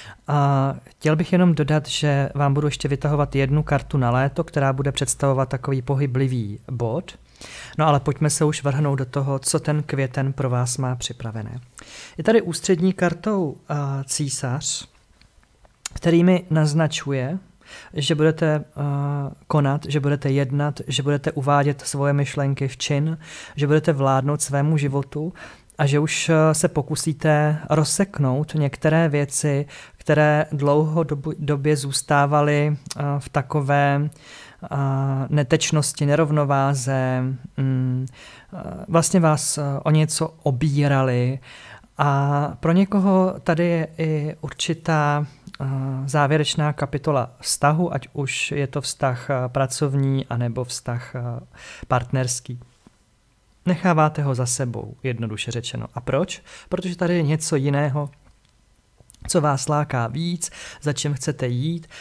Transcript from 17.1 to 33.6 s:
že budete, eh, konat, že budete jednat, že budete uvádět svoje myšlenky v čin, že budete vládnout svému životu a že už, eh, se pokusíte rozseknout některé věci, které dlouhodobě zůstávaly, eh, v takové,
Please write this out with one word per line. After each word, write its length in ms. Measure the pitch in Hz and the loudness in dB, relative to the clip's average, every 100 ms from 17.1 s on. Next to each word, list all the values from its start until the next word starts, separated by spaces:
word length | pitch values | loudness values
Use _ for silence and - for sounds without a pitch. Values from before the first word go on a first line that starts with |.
| 139 127 190 - _ - - - | -2 -2 -4 -10 _ -20 -20 -10
že 200 | 156 139 | -6 -2
budete, 500 | 156 156 156 160 151 147 - | 2 2 2 0 0 -4 -6
eh, 40 | 143 143 143 143 139 - _ | -4 -2 -2 -4 -6 -10 _
konat, 400 | 151 139 143 - | 2 2 0 -2
že 120 | 147 | 0
budete 300 | 143 143 143 | 0 0 0
jednat, 500 | 135 139 143 147 143 - | 0 0 0 -2 -4 -4
že 160 | 127 | -2
budete 300 | 139 143 - | 0 0 -2
uvádět 480 | - 135 143 143 143 | -2 2 4 2 0
svoje 320 | - 139 143 | -4 -2 0
myšlenky 560 | 143 139 - 139 139 135 | 2 0 -2 -2 0 -4
v 80 | - | -4
čin, 420 | - 143 156 160 - - - - | -2 0 0 -4 -10 -18 -12 -4
že 100 | 143 | 2
budete 260 | 151 156 | 4 2
vládnout 500 | 143 135 135 135 147 | 2 2 2 2 0
svému 360 | - 139 143 160 | -2 0 2 2
životu 540 | 143 139 139 151 156 - - - - - | 0 -2 -4 -6 -8 -8 -16 -20 -18 -2
a 80 | 143 | 2
že 120 | 147 | 2
už, 300 | 156 - - | 2 0 2
eh, 260 | 160 156 | 4 6
se 140 | 156 165 | 4 2
pokusíte 920 | - 131 156 - 156 156 151 151 151 - | 0 -2 -4 -4 -2 2 4 2 0 0
rozseknout 840 | 151 151 - 196 - 135 127 156 | 0 2 0 0 0 0 0 -2
některé 540 | 156 143 - 160 160 165 | 0 -2 0 2 4 4
věci, 580 | 147 139 - 151 139 143 - - - | 2 0 -2 0 0 -2 -10 -20 -8
které 500 | - 151 151 151 151 | 0 4 6 4 2
dlouhodobě 1200 | 147 143 147 156 156 156 147 147 - 143 147 143 151 | 0 2 4 4 0 0 -2 -6 -6 -2 0 2 0
zůstávaly, 1000 | 139 135 - 143 143 147 147 147 147 151 | 0 -4 2 2 4 4 4 4 2 0
eh, 260 | - - 143 143 | -6 -6 -2 -2
v 100 | - | -2
takové, 840 | - 131 151 | -4 -2 -2